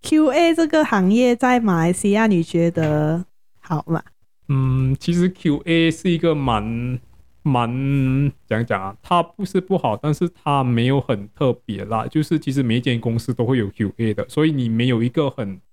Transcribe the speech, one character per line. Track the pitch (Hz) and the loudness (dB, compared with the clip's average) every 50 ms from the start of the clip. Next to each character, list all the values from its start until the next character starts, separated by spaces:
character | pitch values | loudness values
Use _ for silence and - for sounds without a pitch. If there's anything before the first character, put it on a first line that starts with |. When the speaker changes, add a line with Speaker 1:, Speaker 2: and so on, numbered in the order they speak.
Speaker 1:
，Q | - - 302 311 311 285 | -2 2 2 4 4 4
A | 247 311 339 330 | 4 4 2 4
这 | 330 330 330 | 4 2 0
个 | 302 320 311 311 | 2 2 0 2
行 | - 233 202 185 185 | 2 2 2 4 4
业 | 208 240 254 247 240 | 4 4 4 2 2
在 | 233 - 247 254 247 | 2 2 2 2 2
马 | 226 208 180 165 | 2 2 2 2
来 | 165 170 | 2 0
西 | 185 - - 202 | 0 0 0 0
亚 | 202 214 226 | 2 2 2
你 | 220 196 170 | 2 2 2
觉 | 165 - - 170 165 170 | 0 0 0 0 0 2
得 | 170 170 160 151 151 151 151 151 160 175 185 - _ - - - _ - | 0 0 0 0 0 0 0 0 -2 -4 -6 -10 _ -20 -20 -20 _ -20
好 | - - 170 147 - | -8 -6 -6 -6 -2
吗？ | - 165 - - - - _ _ _ _ _ _ - | -4 -6 -6 -6 -10 -20 _ _ _ _ _ _ -2
Speaker 2:
嗯， | 139 135 131 131 131 131 131 131 135 - | -2 0 0 0 0 0 0 0 -2 -2
其 | - - | -2 -2
实 | 170 175 175 185 | 0 2 2 0
Q | 185 - - 170 143 147 - | -2 -4 -4 -2 -2 -2 -2
A | 170 165 165 165 165 | 0 0 2 2 0
是 | 160 - - 185 | 0 0 -2 -2
一 | 170 160 | 0 2
个 | 170 165 156 | 0 0 0
蛮， | 151 135 127 113 107 104 113 117 117 120 127 127 123 - - - - - - _ - | 0 0 0 0 0 -2 -4 -6 -6 -6 -6 -8 -8 -10 -16 -20 -20 -20 -20 _ -6
蛮， | _ 151 131 120 117 113 123 131 135 139 139 139 131 131 131 135 143 139 - _ _ _ | _ 0 0 0 0 -2 -2 -4 -2 0 0 0 0 0 0 0 0 -2 -4 _ _ _
怎 | 110 | -2
样 | 110 117 | -2 0
讲 | - 110 95 | -2 -2 -4
啊， | 95 98 101 - | -4 -8 -12 -14
它 | - - 180 175 | -4 0 0 0
不 | 170 170 _ - 196 | 0 -2 _ -10 -10
是 | - - 185 | -2 -2 -4
不 | 180 - 196 175 | -2 0 -2 0
好， | - 120 107 | 0 -2 -2
但 | - - 151 | -2 -2 -2
是 | 151 - 180 170 _ - | -2 0 -2 -4 _ -6
它 | _ 151 143 139 131 | _ 0 0 2 2
没 | 123 120 117 117 | 2 2 2 2
有 | 127 139 139 | 2 0 0
很 | - - 120 101 101 110 _ | 0 -2 -4 -4 -4 -14 _
特 | - 151 127 117 - _ | 0 0 0 0 -2 _
别 | - 101 98 101 | -10 -8 -8 -6
啦， | 104 113 113 113 - | -4 -4 -4 -4 -2
就 | - 156 | -2 -2
是 | 151 - 170 | 0 0 -2
其 | 151 - 143 | -2 -2 -2
实 | 131 139 131 | -2 -2 0
每 | 117 110 123 | 0 0 0
一 | |
间 | 123 135 120 117 | 0 0 -2 -2
公 | - 120 113 | -2 -2 -2
司 | 113 - - | -2 -4 -4
都 | 117 - 120 | -2 -2 0
会 | 110 135 123 | 0 0 0
有 | 107 98 | -2 -4
Q | - - 107 95 - - | -4 -4 -4 -4 -2 -2
A | 117 110 | -2 -2
的， | 104 104 101 - | -2 -4 -6 -4
所 | - 151 156 | -2 0 0
以 | 160 | 2
你 | 151 135 123 117 | 0 0 -2 0
没 | 113 113 120 131 | 0 0 2 2
有 | 123 110 | 2 0
一 | 117 123 | 0 0
个 | - 170 151 135 | 0 -2 -2 -2
很 | - - 117 98 95 92 _ _ | -4 -6 -8 -8 -10 -14 _ _